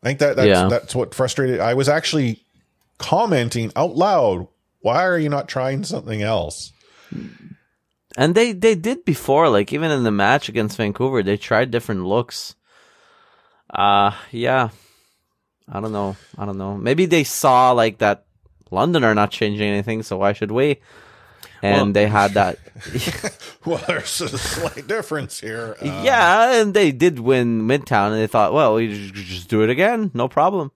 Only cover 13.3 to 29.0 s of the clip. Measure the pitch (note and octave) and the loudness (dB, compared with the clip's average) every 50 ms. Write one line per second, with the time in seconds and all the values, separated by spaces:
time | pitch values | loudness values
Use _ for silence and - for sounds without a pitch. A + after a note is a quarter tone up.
13.3 | _ _ _ _ _ _ _ _ - - G2 G2+ G2+ G2+ G2+ G2+ G2+ - - - | _ _ _ _ _ _ _ _ -4 0 2 4 4 4 2 2 0 -4 -16 -14
14.3 | - A#2 A#2 B2 B2+ C3 B2 A2+ - - _ _ _ _ _ _ _ _ _ _ | -10 -4 -2 0 0 0 0 -2 -4 -12 _ _ _ _ _ _ _ _ _ _
15.3 | _ _ _ _ _ _ _ - - G2+ G#2 A2 G#2+ G#2 G2+ G2 F#2+ - _ _ | _ _ _ _ _ _ _ -12 -10 -8 -8 -6 -4 -4 -4 -4 -6 -8 _ _
16.3 | - - G#2 G2+ G2 G2 F#2+ G2 G2+ G2+ F2+ A2 C3+ D#3+ F#3+ F3 E3+ E3 D3 - | -14 -12 -10 -10 -8 -8 -8 -8 -8 -4 -2 -2 2 2 2 2 2 0 0 0
17.3 | - - - D3 B2+ B2+ B2+ B2+ B2+ A#2+ A2+ A2+ G#2 - A2+ G#2 G2+ - _ _ | -4 0 2 4 4 6 6 4 4 4 2 0 0 0 0 0 0 0 _ _
18.3 | _ _ _ _ _ _ _ _ - F#2 A#2 E3 F3 E3 B2+ A2+ A2 G#2 G#2 G2+ | _ _ _ _ _ _ _ _ -2 0 0 2 2 2 4 4 4 4 2 0
19.3 | - - A#2 G#2 G#2 G#2 G#2+ G#2 G2+ G2+ G2 A2+ A2+ A2 A2 - G2+ F#2 G2 G2+ | 0 -4 -4 -4 -2 -2 -2 -2 -2 -2 -2 -4 -6 -6 -6 -8 -6 -2 0 0
20.3 | G2+ - - G2+ G#2 A#2+ C3+ D3 C#3 - _ _ - - - - - - _ _ | 0 -2 -4 -4 0 0 2 0 0 -2 _ _ -20 -20 -20 -20 -20 -20 _ _
21.3 | - _ - - - - - G2 G2+ G2+ G2+ G2+ G2+ G2+ G#2 G#2 G#2+ G#2 G2+ G2+ | -20 _ -20 -20 -18 -6 -2 0 2 2 2 2 2 2 2 4 4 4 2 4
22.3 | G2 G#2 G2 F2+ - - - - _ - - - - A#2+ - - - - - G#3 | 2 2 0 0 -2 -8 -12 -20 _ -20 -18 -8 -8 -6 -6 -6 -8 -6 -10 -10
23.3 | - - - - - _ _ E3+ E3+ - - - F3 D3+ - - - - F3+ C3+ | -12 -12 -20 -20 -20 _ _ -6 -6 -4 -4 -4 -6 -6 -4 -6 -8 -6 -6 -6
24.3 | - A#2+ - - - D3+ E3+ D#3 - - C#3 A2+ G3+ A3+ G3+ - D#3 D3+ C3 G#2+ | -6 -6 -6 -6 -6 -6 -6 -6 -8 -10 -8 -6 -6 -6 -4 -6 -6 -8 -8 -8
25.3 | - - - G#2+ A2 A2+ A#2 A2+ A2 - - C#3+ - - G3 B3+ C4+ A#3 G3 E3+ | -12 -12 -12 -10 -10 -10 -10 -10 -12 -10 -8 -8 -8 -2 0 2 4 4 6 6
26.3 | F3+ G#3+ A3+ B3 C4 A#3 A3 G#3 F#3+ G#3 G3+ D#3+ C3+ B2 D3 F3+ D#3 B2 A2+ B2 | 6 6 6 6 6 4 2 4 4 4 4 4 4 4 2 2 2 2 0 2
27.3 | C3+ B2+ A#2+ A#2 A#2 A2+ A2 A2 C3 C#3+ C#3 - C3+ G#2+ G2 G#2 G#2+ A2 A2 G#2+ | 2 4 4 2 0 0 0 2 0 0 0 0 0 2 2 2 0 0 -2 0
28.3 | - A#2+ G#2 F#2+ F2+ D3 D#3 B2 G#2+ A2+ A#2 A2+ G#2 G#2 | 2 2 2 4 4 4 4 4 4 2 0 -2 -4 -8